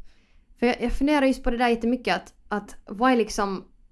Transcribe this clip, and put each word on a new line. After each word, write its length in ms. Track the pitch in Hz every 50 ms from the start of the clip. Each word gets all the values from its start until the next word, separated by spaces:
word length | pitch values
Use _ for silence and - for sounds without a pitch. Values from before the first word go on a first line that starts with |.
| - - - _ _ _ _ - _ _ - _
För 80 | 240
jag, 160 | 247 - -
jag 100 | 226 240
funderar 340 | - - 269 294 302 294 269
just 160 | 269 254 262
på 80 | - 254
det 60 | 240 233
där 100 | 254 240
jättemycket, 460 | 233 226 233 233 254 247 - 196 175
att, 180 | 180 - - - _ - -
att 280 | 208 208 208 - - - -
vad 260 | - 208 190 247 262
är 40 | 254
liksom 480 | 233 208 - - - 202 202 196 175 - - _ _ - _